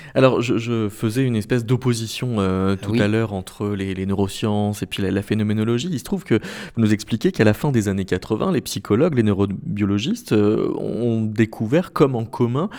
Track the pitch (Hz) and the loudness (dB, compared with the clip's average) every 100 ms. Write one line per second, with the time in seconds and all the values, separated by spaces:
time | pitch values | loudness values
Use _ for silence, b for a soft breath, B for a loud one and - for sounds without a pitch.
0 | B - 131 98 120 107 117 117 104 - | B 4 4 4 2 0 0 -2 -2 -2
1 | 113 117 131 113 98 127 113 127 123 117 | -2 0 0 0 0 -2 0 0 2 0
2 | 113 - 127 110 95 95 95 95 101 113 | -2 -6 -2 0 0 2 0 0 0 0
3 | 104 110 110 98 92 - 104 101 98 92 | 2 2 0 -4 -8 -6 -4 -2 -4 -2
4 | 95 98 98 - 110 104 104 104 92 - | -2 0 0 0 -2 0 0 -2 -6 -4
5 | 95 98 - 107 107 107 110 120 170 143 | 0 0 0 -2 0 0 0 -2 -2 -6
6 | - 196 - 113 - - - - 107 107 | -4 -6 0 0 0 -12 -8 0 2 2
7 | - 120 175 185 107 104 151 123 101 98 | -2 0 0 4 4 4 2 0 0 -2
8 | 95 92 - 107 - 147 - 104 - 107 | -2 -4 -2 -2 0 -2 -2 -8 0 2
9 | 170 127 107 98 101 95 - 101 101 101 | 4 4 2 2 0 -2 -6 -2 0 0
10 | 123 240 - 110 104 110 98 - 104 107 | -2 -4 0 2 4 2 0 -2 -4 -2
11 | 120 113 110 107 110 - 110 156 185 - | 0 0 -2 0 0 0 0 0 0 2
12 | 143 123 110 - 117 127 196 | 2 2 -6 -2 0 0 -4